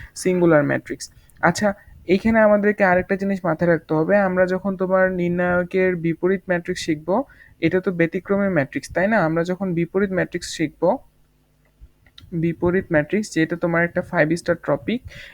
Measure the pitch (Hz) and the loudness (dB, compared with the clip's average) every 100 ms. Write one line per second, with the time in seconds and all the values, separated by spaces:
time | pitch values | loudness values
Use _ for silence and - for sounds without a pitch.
0 | - - 185 180 170 156 139 131 - - | -16 -6 -2 2 4 4 2 -2 -6 -12
1 | - - - - 160 170 208 196 - - | -14 -20 -20 -2 0 2 -2 -2 -12 -10
2 | - 190 220 226 214 208 202 208 190 180 | -2 0 2 4 6 4 2 2 2 2
3 | 185 190 196 190 175 160 175 165 - 156 | 0 -2 -2 -2 -2 0 2 0 0 0
4 | 160 202 196 180 185 185 196 185 185 190 | 2 2 2 2 0 0 -4 -4 0 2
5 | 185 185 175 175 180 180 180 185 185 180 | 2 0 -2 0 0 0 0 0 0 0
6 | 165 160 180 190 - 175 175 180 - 151 | -2 -2 -2 -2 -2 -4 -4 -6 -4 -4
7 | 156 208 277 - - - 165 185 196 175 | -2 -2 -4 -12 -20 -4 0 0 0 0
8 | 165 190 - 196 196 170 135 - - 165 | -2 -2 -2 -2 0 0 -2 -6 -6 -2
9 | 196 226 160 165 170 180 190 170 165 190 | 0 2 2 0 -2 -4 -4 -2 -2 -2
10 | 202 185 160 175 - - 151 - 170 262 | -2 -2 -4 -6 -8 -6 -6 -2 -2 -2
11 | - _ _ _ _ _ _ _ - _ | -6 _ _ _ _ _ _ _ -20 _
12 | _ - - 170 165 165 175 185 - 156 | _ -20 -10 -4 -2 0 0 0 0 0
13 | 147 208 214 160 160 170 175 170 170 180 | 0 -2 -2 -2 -2 0 -2 0 0 -2
14 | 180 175 156 170 - 170 - 143 - 233 | -2 0 0 0 -2 -4 -2 -2 -2 -6
15 | - - - | -6 -18 -20